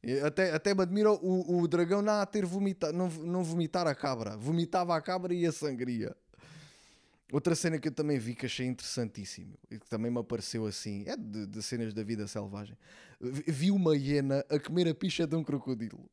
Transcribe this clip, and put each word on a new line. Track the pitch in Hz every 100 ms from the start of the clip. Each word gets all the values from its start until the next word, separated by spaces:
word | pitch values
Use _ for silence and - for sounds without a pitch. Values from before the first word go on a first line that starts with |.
| 117
E | 135
até, | 147 147 185
até | 156 202 196
me |
admira | 185 196 214
o, | 208 185 185 175 175
o | 170
dragão | 170 170 196
não | 208 208
a | 196
ter | 214 185
vomita-, | 185 196 190 156
não, | 165 185
não | 160 160 180
vomitar | 170 165 165 185 170
a | 139
cabra. | - 123 107 104
Vomitava | 120 170 165 185 175 165
a |
cabra | 151 185 180
e | 175 170
a |
sangria. | 156 151 127 123 120 104 - _ - - - - - - _ _ _ _
Outra | 143 175 165
cena | 170 160
que | 151
eu |
também | 135 151 143
vi | 113 120
que | 127
achei | - 131
interessantíssimo | 123 - - 113 - 98 - 87 - -
e | 113
que | -
também | 110 113
me | 120
apareceu | 110 120 - 117 110
assim, | 101 - 101 104
é | 269
de, | 113 104 101
de | 104
cenas | 104 120 113
da | 107
vida | 104 113 101
selvagem. | 107 104 101 104 113 - - - -
Vi, | 123 135 156
vi | 139 175
uma | 202 175 151
hiena | 139 143 139 135 139
a | 151
comer | - 165 170
a |
picha | 156 190 - 165
de | 165
um |
crocodilo. | 156 143 127 123 113 - -